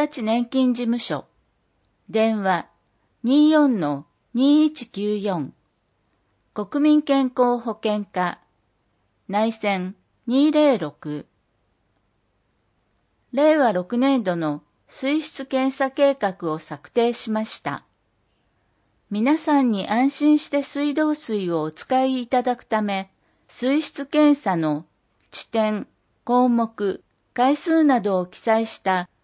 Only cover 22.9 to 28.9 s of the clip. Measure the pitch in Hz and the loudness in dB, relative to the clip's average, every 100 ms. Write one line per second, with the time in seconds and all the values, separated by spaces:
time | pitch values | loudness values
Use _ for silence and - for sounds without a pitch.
22.9 | 190 190 _ _ _ _ - 247 294 302 | -4 -8 _ _ _ _ -6 0 0 -2
23.9 | - 277 302 302 285 202 175 156 151 - | -10 -4 2 4 4 0 0 0 -2 -6
24.9 | _ _ _ _ - - 226 214 208 - | _ _ _ _ -18 -6 -2 0 -2 -6
25.9 | _ _ _ - 247 254 233 226 - 202 | _ _ _ 0 2 4 2 0 -2 -4
26.9 | 185 _ _ _ - 254 294 339 320 302 | -4 _ _ _ 0 2 2 0 2 4
27.9 | 247 196 185 180 - - 220 226 - 190 | 2 2 -2 -2 -6 0 0 0 -6 -2